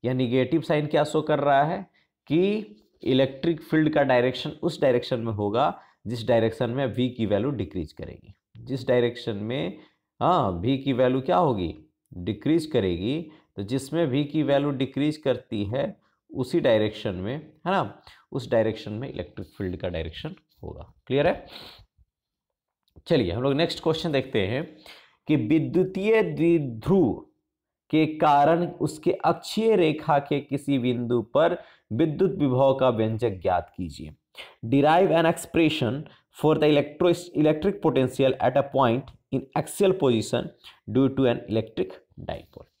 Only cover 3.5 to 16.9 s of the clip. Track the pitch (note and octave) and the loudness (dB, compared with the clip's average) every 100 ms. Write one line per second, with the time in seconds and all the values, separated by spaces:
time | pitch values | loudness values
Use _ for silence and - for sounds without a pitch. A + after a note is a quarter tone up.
3.5 | D#3+ - D#3+ D3+ D3+ C#3 B2 B2 B2+ D#3 | -4 0 2 2 2 4 4 2 -2 -10
4.5 | - E3 D#3+ C#3 A#2+ - B2 A2+ G#2 G#2 | -6 -6 0 2 2 0 -4 -4 -4 -2
5.5 | A2 D3+ F#3 - _ G2 A#2+ A2 A#2 A2 | 0 0 -2 -18 _ -8 -6 2 2 2
6.5 | A2 A#2+ B2 C3+ A2+ B2 - G#2+ G2+ B2 | 0 -4 -2 -4 -2 -4 -2 -2 0 -2
7.5 | B2+ F#2+ F#2 D#2 - - B1 - - _ | -4 -6 -6 -10 -12 -16 -16 -20 -20 _
8.5 | - A#2 C3 A2+ B2 A#2+ A#2 - G2+ G#2+ | -20 -10 -8 0 2 2 -2 -6 -6 -4
9.5 | C3 E3+ - - _ _ _ C#3 F3 A#2 | -4 -6 -8 -18 _ _ _ 2 2 0
10.5 | E2+ G#2+ C3+ C#3 B2 B2+ C3 C3 F3+ E3+ | -2 -2 -2 0 2 2 2 2 2 2
11.5 | G#2+ E2+ D#2 _ _ _ F2+ F2 G#2 C#3 | 0 -4 -6 _ _ _ -10 -8 -4 0
12.5 | E3 D#3 B2 G2 F2 G2+ D3+ E3+ - _ | 0 2 0 0 0 -2 -4 -8 -18 _
13.5 | - G2+ C3 C3+ D#3+ D#3+ C3 D3 D#3+ C#3 | -12 -6 -6 -4 -2 0 0 -2 -2 2
14.5 | C#3 D3 C3 C3 - D3 D3+ C#3 A#2+ - | 2 0 -2 -4 -2 -2 -2 -2 -2 -4
15.5 | G#2+ G2+ B2+ F3+ - _ _ _ - B2+ | -6 -4 -4 -4 -8 _ _ _ -8 -2
16.5 | E3+ C3+ A2 G#2+ | 0 2 2 2